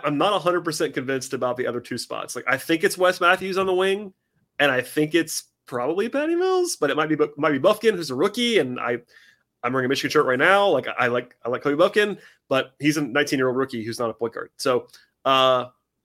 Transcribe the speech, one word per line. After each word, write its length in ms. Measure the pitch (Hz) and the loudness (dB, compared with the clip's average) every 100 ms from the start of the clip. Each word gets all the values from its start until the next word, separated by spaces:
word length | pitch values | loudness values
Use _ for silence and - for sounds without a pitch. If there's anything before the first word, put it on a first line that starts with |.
I'm 160 | 147 147 | -2 0
not 160 | 190 | 2
a 60 | 196 | 2
hundred 240 | 170 175 | 0 0
percent 280 | 170 156 147 | -2 -4 -4
convinced 420 | 147 131 135 127 | -4 -4 -6 -4
about 220 | 123 123 123 | -4 -4 -4
the 120 | 120 | -4
other 120 | 120 | -4
two 180 | - 123 | -8 -10
spots. 360 | - 110 95 | -8 -10 -10
Like, 120 | 123 120 | -8 -4
I 100 | 135 | -4
think 240 | - 165 | 0 0
it's 160 | 190 180 | 0 2
Wes 220 | 180 180 | 0 2
Matthews 380 | 175 185 190 185 | 2 2 0 -2
on 80 | 190 | 0
the 80 | |
wing, 380 | 180 190 202 202 _ _ _ _ - | 0 0 -2 -6 _ _ _ _ 0
and 140 | 143 | 2
I 80 | 127 | 2
think 340 | 123 151 151 | -2 -2 2
it's 300 | 165 160 - - _ - | 0 0 -6 -12 _ -10
probably 420 | 123 127 175 226 | -4 -2 -2 -2
Patty 260 | 269 302 | -2 -2
Mills, 400 | 339 370 370 349 - | -2 0 0 -2 -2
but 140 | 143 | -2
it 60 | 135 | 0
might 120 | 156 | 0
be 60 | |
Bu-, 180 | 151 147 143 | 0 0 0
might 160 | 156 | 0
be 80 | 139 | 4
Bufkin, 340 | 170 - 226 | 2 4 2
who's 160 | 180 156 | 0 -4
a 40 | 127 | -2
rookie, 420 | 202 240 240 208 | -2 0 2 2
and 220 | 127 123 | 0 -2
I, 180 | 120 123 _ - - _ _ _ | -4 -4 _ -20 -20 _ _ _
I'm 120 | 120 | -2
wearing 100 | 131 | 0
a 40 | 127 | 0
Michigan 200 | 139 139 | 0 2
shirt 140 | 151 | 2
right 140 | 131 127 | 2 4
now. 300 | 170 196 202 | 4 4 4
Like, 200 | 135 117 - | 2 -2 -2
I 100 | 127 | 0
like, 280 | 120 123 _ | 0 -4 _
I 60 | 117 | -6
like 100 | 123 | -2
Kobe 160 | 147 147 | -2 2
Bufkin, 420 | 190 208 208 185 - _ - | 2 4 0 -2 -12 _ -2
but 240 | 135 - _ | -2 -2 _
he's 180 | 147 151 | 0 0
a 60 | |
nineteen-year-old 540 | 131 139 147 139 131 127 | 0 0 0 2 0 0
rookie 280 | 131 117 | -2 -4
who's 140 | 110 113 | -8 -4
not 100 | 117 | -6
a 60 | |
point 180 | - 117 | -4 -6
guard. 180 | - - _ | -6 -14 _
So, 320 | 135 123 - - _ _ 135 | 0 0 -2 -20 _ _ 0
uh, 400 | 135 131 127 127 _ _ _ | 4 4 2 -2 _ _ _